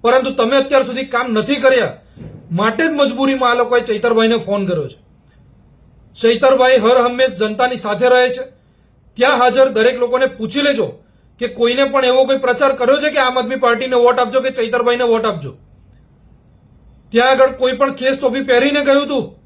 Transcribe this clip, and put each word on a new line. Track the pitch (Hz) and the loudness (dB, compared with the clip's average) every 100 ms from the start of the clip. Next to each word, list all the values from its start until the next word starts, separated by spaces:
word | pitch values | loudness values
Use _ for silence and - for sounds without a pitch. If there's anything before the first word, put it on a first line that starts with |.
પરંતુ | 233 262 262 | 2 2 0
તમે | - 226 269 | -2 0 0
અત્યાર | 269 277 | 2 0
સુધી | 262 247 | 0 -6
કામ | 262 240 254 | -4 -4 -2
નથી | 214 208 285 | -4 -2 0
કર્યા, | 262 262 185 - _ - - - - | 2 2 0 -6 _ -20 -20 -20 -8
માટે | 170 220 220 | -2 -2 0
જ | 320 | -2
મજબૂરીમાં | 294 277 240 269 269 247 | 0 0 0 -2 0 0
આ | |
લોકોએ | 247 233 240 | 0 0 0
ચૈતરભાઈને | 233 208 233 226 226 233 | 0 -2 0 2 2 0
ફોન | - 202 190 | -2 -4 -4
કર્યો | 170 135 | -4 -6
છે. | - _ _ _ _ _ _ _ _ _ _ _ - | -14 _ _ _ _ _ _ _ _ _ _ _ -2
ચૈતરભાઈ | 226 233 262 262 254 254 | 0 2 4 4 4 4
હર | 214 254 | 4 2
હંમેશ | 240 247 262 185 | 2 0 -2 -2
જનતાની | 214 208 247 247 | -6 -2 -2 -2
સાથે | 214 202 247 | -6 0 2
રહે | 254 247 | 4 2
છે. | 247 262 _ _ _ _ _ _ - | -2 -10 _ _ _ _ _ _ -2
ત્યાં | 254 277 | 0 4
હાજર | 247 247 262 | 2 4 2
દરેક | 220 226 247 | 2 0 0
લોકોને | 240 254 269 | -2 0 -2
પૂછી | - 220 285 | -4 -6 -2
લેજો | 285 226 170 - _ _ _ _ | 0 0 -4 -8 _ _ _ _
કે | 240 | -10
કોઈને | - 233 247 | -2 0 0
પણ | 277 269 | 0 0
એવો | 254 254 | 2 2
કોઈ | 262 269 | 2 0
પ્રચાર | 262 247 285 | 0 0 0
કર્યો | 269 247 285 | 0 0 2
છે | 302 | 0
કે | 285 | 0
આમ | 254 254 | 0 -2
આદમી | 226 262 | -4 -2
પાર્ટીને | 240 233 262 247 | 0 0 0 2
વોટ | 240 247 | 2 2
આપજો | 240 262 | 0 0
કે | 262 | -2
ચૈતરભાઈને | 262 226 247 240 240 247 | -4 -4 -2 0 0 0
વોટ | 226 220 | 0 -2
આપજો. | 170 139 - _ _ _ _ _ _ _ _ _ _ _ _ - - _ | -6 -12 -18 _ _ _ _ _ _ _ _ _ _ _ _ -20 -20 _
ત્યાં | 226 254 | 0 2
આગળ | 254 262 | 4 2
કોઈ | 262 254 226 | 2 -4 0
પણ | 277 | -2
ખેસ | 269 254 269 | 0 -4 -2
ટોપી | 277 254 | -2 -2
પહેરીને | 269 240 277 294 | 0 2 2 0
ગયું | 285 277 | 2 2
હતું | 285 269 - - | 0 -4 -6 -12